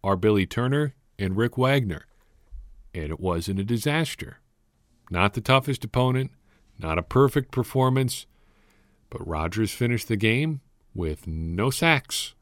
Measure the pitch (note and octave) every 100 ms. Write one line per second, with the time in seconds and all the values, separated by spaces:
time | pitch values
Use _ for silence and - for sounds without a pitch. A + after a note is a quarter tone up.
0 | G2 F#2+ G#2 G#2 F#2 - B2 C#3 D3+ -
1 | _ - F#2+ F#2+ A#2 - B2+ A#2 A2 D#2
2 | - _ _ _ _ - - - - F2
3 | D2+ D#2+ F#2 E2+ E2+ F#2+ G2 A#2 D3 D3+
4 | D#3 - - - _ _ _ _ _ _
5 | _ F2 G2+ A#2+ A2 C3+ C3 C3 A2 B2
6 | B2+ C3 C3 _ _ _ _ - D#3+ D#3+
7 | E2+ B2+ C3+ D3 C3 - A#2 C3+ C3 C3
8 | C3 - - _ _ _ _ _ _ _
9 | _ - E2+ D#2 E2 G2 A2 - A#2+ A#2+
10 | - A2 A2 A#2 D#3 D3 _ _ _ -
11 | E2 D2+ - D#2+ E2 F2 A#2+ - E3 D3
12 | - - - _